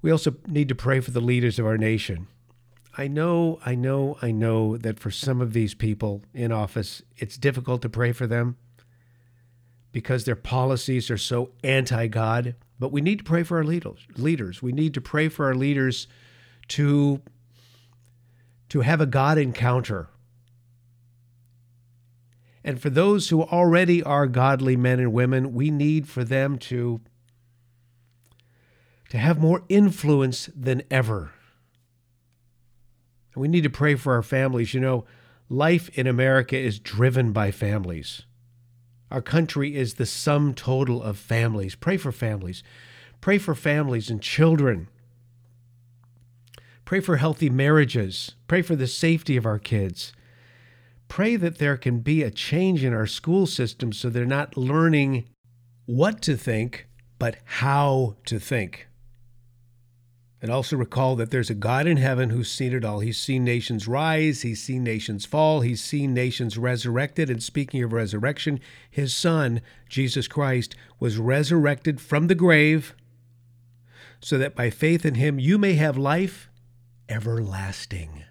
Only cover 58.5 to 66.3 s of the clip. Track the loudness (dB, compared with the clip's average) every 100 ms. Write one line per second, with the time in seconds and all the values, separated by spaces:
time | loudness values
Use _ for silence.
58.5 | -4 -4 -10 -20 -20 -20 -20 -20 -20 _
59.5 | _ _ _ _ _ _ _ _ _ -4
60.5 | -4 -2 -4 -2 0 0 0 -2 -2 -2
61.5 | -4 -2 0 2 2 2 2 0 -2 -4
62.5 | -4 -4 -2 -4 -4 -4 -4 -4 0 0
63.5 | 0 -2 -6 -2 -2 0 2 0 0 -4
64.5 | -6 -6 -4 -2 -4 -4 -8 -4 0 2
65.5 | 2 0 -4 -4 -2 0 0 0